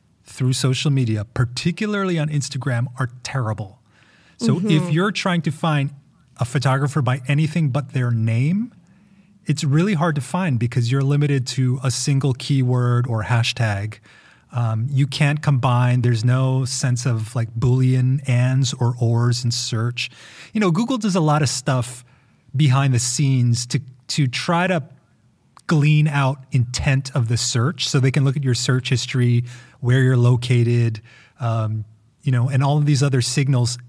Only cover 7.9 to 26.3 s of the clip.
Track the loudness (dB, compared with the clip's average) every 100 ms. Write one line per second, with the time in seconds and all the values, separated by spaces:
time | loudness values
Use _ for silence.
7.9 | -4 0 0 0 0 0 0 -4 -10 _
8.9 | _ _ _ _ _ -6 -2 0 2 2
9.9 | 0 0 -2 -4 -4 0 0 0 0 0
10.9 | 0 2 2 2 0 -2 -2 0 0 -2
11.9 | -2 0 0 0 -2 0 0 2 2 2
12.9 | 2 0 -2 0 0 0 0 -2 -2 -6
13.9 | -12 -20 -20 -20 _ _ -4 -2 -2 -2
14.9 | 0 0 0 0 0 0 2 2 2 2
15.9 | 2 2 2 2 2 0 0 -2 -4 -2
16.9 | -2 -2 -4 -4 -6 -6 -2 2 4 4
17.9 | 2 2 0 0 2 2 2 0 0 -2
18.9 | 0 0 2 2 0 -2 -4 -4 -4 -4
19.9 | -6 -10 -12 -20 -20 -8 -2 0 0 0
20.9 | -2 0 2 2 2 0 -2 -2 -2 -2
21.9 | -10 -20 _ _ _ _ 0 2 4 2
22.9 | 0 -2 0 0 2 2 0 -2 -6 -6
23.9 | -18 -8 -2 -2 -2 -2 0 0 -2 -4
24.9 | -18 _ _ _ _ _ -20 -2 2 4
25.9 | 4 2 2 -2